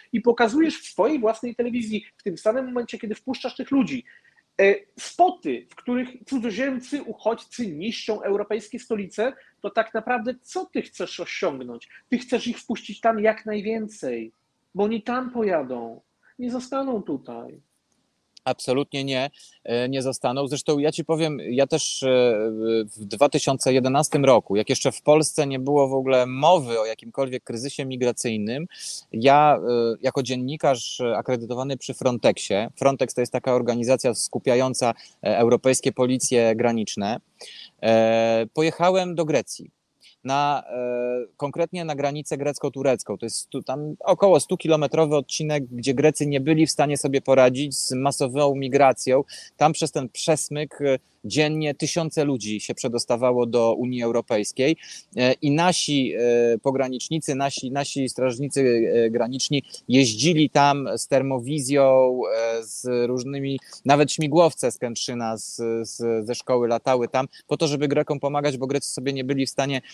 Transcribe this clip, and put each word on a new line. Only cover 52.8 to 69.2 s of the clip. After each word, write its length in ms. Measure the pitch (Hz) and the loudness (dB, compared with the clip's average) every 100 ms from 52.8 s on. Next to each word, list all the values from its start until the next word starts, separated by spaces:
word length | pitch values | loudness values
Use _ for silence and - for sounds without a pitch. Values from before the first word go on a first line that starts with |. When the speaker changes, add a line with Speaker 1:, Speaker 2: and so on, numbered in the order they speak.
| 127 117 - 120 127 123 120 | -4 -4 -2 0 2 2 2
Speaker 2:
do 280 | 120 113 | 2 2
Unii 300 | 113 123 123 | 2 -2 -2
Europejskiej, 720 | 117 117 - 110 104 - 131 165 - - - - | -2 -2 0 -2 -2 0 0 0 -6 -20 -10 0
e, 160 | 127 | 2
i 180 | 131 147 | 2 0
nasi, 640 | 147 175 175 - 143 127 90 | 2 2 2 0 0 0 0
e, 420 | 120 120 117 117 | 2 4 4 2
pogranicznicy, 800 | 139 135 131 127 - 160 151 135 | 0 -2 -2 -4 -6 -6 -4 -2
nasi, 360 | 139 - 131 | -2 -4 -6
nasi 380 | 139 143 143 131 | -4 -4 -4 -4
strażnicy, 840 | - 127 120 139 139 131 117 113 117 113 | -2 -2 -2 -4 2 2 4 4 4 2
e, 40 | |
graniczni 540 | 117 117 135 - 143 - - - | 2 -2 -4 -2 -2 -4 -12 2
jeździli 640 | 127 127 107 151 156 151 | 4 4 2 2 4 4
tam 400 | 147 143 143 127 113 | 4 4 4 -2 -6
z 100 | - | 0
termowizją, 1120 | 135 135 131 120 156 127 143 135 131 131 127 104 113 | 0 2 -4 -4 -4 0 4 6 6 4 2 -2 -2
e, 280 | 113 117 | -2 -4
z 220 | 110 - 123 123 120 | -6 -10 -4 -2 0
różnymi, 520 | 127 127 139 139 135 - - 127 | -2 -4 -6 -4 -6 -8 -4 4
nawet 260 | 147 147 | 4 4
śmigłowce 600 | - 151 156 165 - 127 | 0 0 4 4 2 -4
z 60 | - | -4
Kętrzyna, 600 | 123 117 - 120 113 110 | -8 -8 -8 -6 -4 -6
z, 180 | - - 117 113 110 | -8 -8 -4 -4 -6
z, 360 | - 117 113 104 | -6 -2 -2 -4
ze 80 | - | -6
szkoły 320 | - 127 120 | 0 0 2
latały 400 | 117 - 127 117 | 0 0 0 0
tam 200 | 131 135 - - | -2 -4 -8 -6
po 100 | 143 | -2
to, 100 | 156 | -2
żeby 200 | 139 147 | 0 0
Grekom 320 | 139 151 143 | 0 -2 -2
pomagać, 380 | 139 147 147 131 | -2 -2 -2 -2
bo 100 | 131 | -4
Grecy 220 | 139 - | -4 -4
sobie 240 | - 127 | -6 -6
nie 100 | 135 | -4